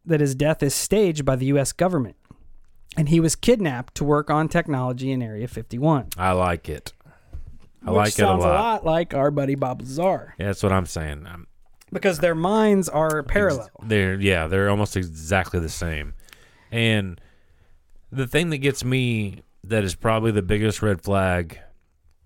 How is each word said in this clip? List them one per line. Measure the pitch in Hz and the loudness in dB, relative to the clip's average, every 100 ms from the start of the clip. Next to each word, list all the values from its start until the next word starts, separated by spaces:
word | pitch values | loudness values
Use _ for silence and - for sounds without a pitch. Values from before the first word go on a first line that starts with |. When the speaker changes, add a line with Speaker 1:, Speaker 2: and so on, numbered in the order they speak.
Speaker 1:
that | - 156 | 0 2
his | 143 | 2
death | 135 147 160 | 2 0 2
is | 143 | 0
staged | - - 202 196 151 | -2 0 2 2 2
by | 135 131 | 0 0
the | 131 | 2
U | 139 | 2
S | 131 | 2
government, | - 180 170 110 - - - - - - - - - | 0 0 0 -2 -8 -20 -20 -20 -20 -20 -20 -8 -2
and | 147 | 2
he | 165 | 4
was | 160 | 4
kidnapped | - - 240 175 123 - - | 2 4 4 2 -4 -8 -4
to | |
work | 147 147 147 | 0 0 2
on | 151 156 | 0 0
technology | 175 160 135 127 127 131 | 0 0 -2 -2 -4 -4
in | 131 | -4
Area | 117 107 120 | -4 -8 -10
fifty-one. | - 110 120 151 147 85 - | -10 -10 -2 2 2 -2 -2
Speaker 2:
I | 92 | 0
like | 92 90 85 - | 2 2 -2 -6
it. | 73 - - - - _ - - - - _ | -12 -12 -20 -20 -20 _ -14 -14 -16 -20 _
I | - | -2
Speaker 1:
Which | 95 | 2
Speaker 2:
like | 107 | 2
it | |
a | 107 101 | 4 4
Speaker 1:
sounds | 92 | 4
Speaker 2:
lot. | 85 | 2
Speaker 1:
a | - | 2
lot | 233 214 160 | 0 -2 0
like | 160 170 | 0 0
our | 135 143 | 0 0
buddy | 143 139 | 0 -2
Bob | 135 131 120 | -2 -4 -6
Lazar. | 123 135 185 165 - - | -8 -2 -2 -2 -6 -8
Speaker 2:
Yeah, | 101 | -6
that's | 95 | -2
what | 101 | 0
I'm | 95 87 | 0 -2
saying. | 85 78 73 - | -6 -8 -10 -14
I'm | 85 - - - - _ | -18 -20 -20 -20 -20 _
Speaker 1:
Because | 185 202 156 | -2 0 2
their | 170 160 | 2 2
minds | 175 220 214 196 170 | 2 4 4 4 2
are | 151 160 151 | 0 0 0
Speaker 2:
ex- | 139 | 0
Speaker 1:
parallel. | 202 196 135 104 - | 0 2 0 -4 -12
Speaker 2:
they're, | 113 104 95 95 | 0 2 2 2
yeah, | 98 90 80 | 2 2 2
they're | 95 101 | 2 2
almost | 101 104 98 | 2 0 -2
exactly | 87 80 80 95 87 90 | -6 -8 -2 0 0 -4
the | 80 | -4
same. | - 85 78 73 - - - - _ _ | -6 -6 -6 -8 -12 -18 -20 -20 _ _
And | 117 113 107 95 87 - _ _ _ _ - _ - - | -2 0 0 -2 -8 -18 _ _ _ _ -20 _ -20 -12
the | 131 127 | -6 -2
thing | 147 175 | 0 0
that | 147 | 0
gets | 139 - | -2 -2
me | 123 131 123 113 101 - - _ | -2 0 0 -2 -4 -8 -18 _
that | 92 110 | -4 0
is | 98 - | 0 -2
probably | 113 110 113 | 0 2 2
the | 104 | 0
biggest | 90 107 107 101 | 0 0 0 0
red | 107 92 | 0 -2
flag | - 98 95 90 85 - - - _ _ _ _ | 0 0 2 0 -4 -10 -20 -20 _ _ _ _